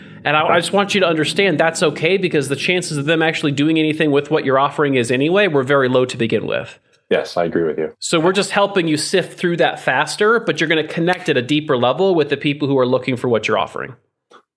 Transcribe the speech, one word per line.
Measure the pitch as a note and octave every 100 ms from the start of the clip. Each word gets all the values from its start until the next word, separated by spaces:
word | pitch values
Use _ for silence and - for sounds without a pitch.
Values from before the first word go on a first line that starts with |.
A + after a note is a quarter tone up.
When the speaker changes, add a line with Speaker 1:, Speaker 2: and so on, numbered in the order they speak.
| - - -
Speaker 1:
And | D3+
I, | E3
I | F3
just | E3
want | G3 G3 G#3
you |
to | F3
understand | E3+ D3 - G3 D#3
that's | E3 E3
okay, | E3 C#3+ D#3+ F#3+
because | F3+ D#3 C3
the | C3+
chances | - F3+ E3+ D3
of | C#3+
them | E3
actually | D#3+ D#3 D#3
doing | C3+ D3 D#3+
anything | D#3 D3+ D#3
with | C#3+ C#3+
what | D#3 C3
you're | C3+
offering | C#3+ D3 C#3+ C3
is | A#2+
anyway, | B2+ D3 F#3+ G3+
were | C#3+
very | B2+ C#3+ B2+
low | B2+ B2+
to | B2+
begin | A2+ A2 -
with. | B1 - - _ _ _
Speaker 2:
Yes, | E2+ - -
I | E2+
agree | E2+
with | E2 D2+
you. | D#2 -
Speaker 1:
So | - E3+
we're | E3+
just | F#3+ G3
helping | G#3 G3+ G3 E3
you | D3+
sift | - F#3+ - -
through | F3+ E3
that | D3+ -
faster, | - C3 D3 - G#3+ A3+
but | A3 D3+
you're | D#3+
gonna | D#3+ D3+
connect | - E3+ F3+ -
at | C3
a |
deeper | B2 D3+ D3 B2+
level | A#2+ C#3 G3 F3
with | C#3+
the | C#3+
people | D3+ C#3+ C#3
who | C3+
are | B2
looking | B2+ C3 B2
for | B2+
what | A2 A2
you're | G2+
offering. | E2+ - C2+ B2 _ _ _ - _